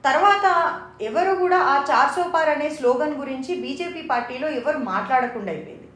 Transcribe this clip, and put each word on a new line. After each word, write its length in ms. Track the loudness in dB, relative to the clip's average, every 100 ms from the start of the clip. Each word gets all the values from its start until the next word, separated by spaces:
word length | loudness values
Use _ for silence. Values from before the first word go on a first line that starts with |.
తర్వాత 680 | 2 4 6 6 4 4 0 -2 -12 -8
ఎవరు 320 | -4 0 0
కూడా 240 | 2 2 2
ఆ 260 | 4 2 2
చార్ 200 | 2 2
సో 200 | 2 0
పార్ 180 | 2 2
అనే 220 | 0 -2
స్లోగన్ 440 | 0 0 2 0
గురించి 400 | -4 -6 -8 -6
బీజేపీ 480 | -6 -6 -6 -8 -8
పార్టీలో 460 | -4 -4 -4 -6 -4
ఎవరు 300 | -2 -2 -2
మాట్లాడకుండా 760 | -2 -4 0 0 0 -6 -8
అయిపోయింది. 360 | -8 -10 -18 -20